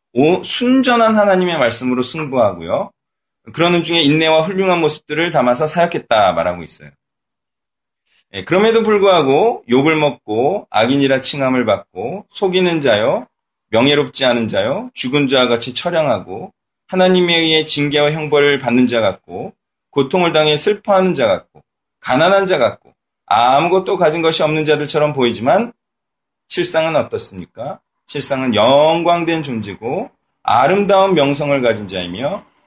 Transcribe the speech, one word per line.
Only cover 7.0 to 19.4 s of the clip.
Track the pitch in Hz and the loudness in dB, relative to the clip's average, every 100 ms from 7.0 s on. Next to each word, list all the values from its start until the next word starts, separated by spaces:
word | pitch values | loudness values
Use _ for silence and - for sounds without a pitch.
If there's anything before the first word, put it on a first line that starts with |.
| _ _ _ _ _ _ _ _ _ _ _ _ _ | _ _ _ _ _ _ _ _ _ _ _ _ _
예, | 98 | -12
그럼에도 | 92 180 220 226 | -2 2 2 2
불구하고 | 214 208 196 180 135 147 220 - - | 2 2 4 4 4 2 2 -2 0
욕을 | 127 151 156 | 0 2 0
먹고 | 147 127 - 107 139 196 - | -2 -4 -6 -2 -2 -2 -4
악인이라 | 104 117 139 135 135 | -2 0 0 0 0
칭함을 | - 147 131 127 110 | -2 -2 -2 0 0
받고 | 95 - 90 117 190 - | -2 -4 -12 -10 -10 -14
속이는 | - 190 180 180 165 | -4 -2 0 0 0
자요, | 135 104 117 202 254 _ _ _ - | 0 2 0 -2 -6 _ _ _ -4
명예롭지 | 110 139 147 131 - | 0 2 2 -2 -2
않은 | 131 120 110 | 0 0 -2
자요, | - 113 170 254 | -2 -2 -4 -10
죽은 | - 127 147 139 | -10 -4 -2 0
자와 | 135 123 | 2 2
같이 | 117 131 | 0 -4
처량하고 | 120 175 170 147 104 87 101 190 _ _ _ - | -8 -4 -2 -2 -2 -6 -14 -14 _ _ _ -6
하나님에 | 185 185 185 175 165 | 0 2 4 2 2
의해 | 160 156 | 2 0
징계와 | 156 147 143 147 147 | 0 -2 -2 0 0
형벌을 | 156 151 147 143 139 | -2 0 2 2 0
받는 | 127 123 123 | 0 0 2
자 | 117 | 0
같고 | 104 92 - 92 | -2 -4 -12 -14